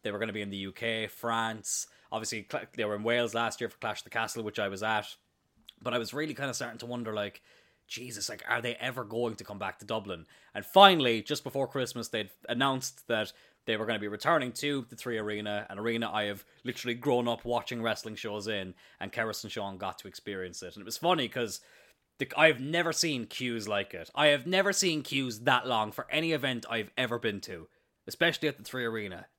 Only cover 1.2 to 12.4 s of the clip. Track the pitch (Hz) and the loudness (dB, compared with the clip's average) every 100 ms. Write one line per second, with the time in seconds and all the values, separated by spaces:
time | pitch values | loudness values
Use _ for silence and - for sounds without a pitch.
1.2 | 120 113 113 110 - - - - _ 113 | -2 0 0 -4 -4 -4 -6 -14 _ -6
2.2 | 110 113 98 139 101 - 107 104 110 120 | -4 -6 -6 -8 -6 -4 -2 0 2 2
3.2 | 117 113 113 - 117 - 113 107 - 117 | 2 2 0 -2 -6 -4 -6 -6 -4 -2
4.2 | 110 120 107 107 101 95 107 107 104 - | -2 -2 -4 -2 -2 -2 0 0 -2 -16
5.2 | _ _ _ _ - _ 123 120 113 135 | _ _ _ _ -20 _ -2 -2 -2 -4
6.2 | 156 139 139 123 120 117 120 123 110 107 | -4 -4 -4 -4 -6 -8 -6 -4 -4 -2
7.2 | 104 - _ - _ _ _ 120 123 104 | -4 -6 _ -20 _ _ _ -10 -10 -8
8.2 | 101 107 - 120 120 117 123 127 104 113 | -8 -8 -2 0 0 -2 -4 -4 -4 -2
9.2 | 120 110 - 101 95 - 104 110 98 87 | -2 -2 -10 -6 -6 -6 -4 -4 -4 -10
10.2 | 80 - - 107 98 190 196 175 127 113 | -10 -20 -10 -10 6 12 12 10 4 2
11.2 | - 151 135 139 131 139 123 123 113 113 | 0 -4 -2 -2 -2 -2 -4 -4 -4 -4
12.2 | 101 - | -4 -10